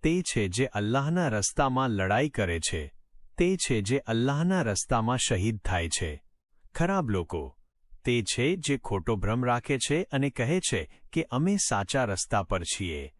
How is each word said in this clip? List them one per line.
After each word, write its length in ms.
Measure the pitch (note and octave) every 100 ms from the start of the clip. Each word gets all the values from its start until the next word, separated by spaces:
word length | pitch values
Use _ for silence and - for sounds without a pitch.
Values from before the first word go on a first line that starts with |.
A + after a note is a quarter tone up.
તે 200 | D#3 F3
છે 260 | F3 - G2+
જે 180 | F#2 C3+
અલ્લાહના 640 | G#2 G#2 B2+ C#3+ F3 E3
રસ્તામાં 600 | G#2+ G2 - C#3 B2+ C3
લડાઈ 400 | G#2 F#2+ G#2+ D3
કરે 300 | B2+ F#2+ E2
છે. 340 | - D#2+ C#2+ - - - - -
તે 200 | F3 F#3+
છે 240 | - A2+
જે 180 | G2 C3+
અલ્લાહના 640 | - A2+ B2+ C#3+ E3+ F#3
રસ્તામાં 540 | A2+ F#2+ - A#2+ A2+ B2+
શહીદ 400 | - G#2+ G#2+ A2
થાય 300 | - F#2 E2
છે. 320 | - E2+ C#2+ - _ _ _ -
ખરાબ 360 | - E3+ G3 C#3
લોકો 480 | G2 E2+ E2 C2 - _ _ _ -
તે 200 | - A#2+
છે 320 | G#2 - C3 F#3
જે 220 | D3+ C#3
ખોટો 380 | - G2 F2 A2
ભ્રમ 300 | G2+ A2+ B2
રાખે 320 | A#2+ - C3+
છે 300 | - D3+ F#3+
અને 180 | C#3 C#3
કહે 300 | - A#2 F3+
છે 280 | - G2 - - -
કે 140 | - D#3+
અમે 260 | B2 E3+ G3+
સાચા 480 | - G#2 G2 C#3 A#2+
રસ્તા 380 | F#2+ - G#2
પર 200 | F#2 F#2+
છીએ. 500 | E2+ - F#2+ D2 C#2 -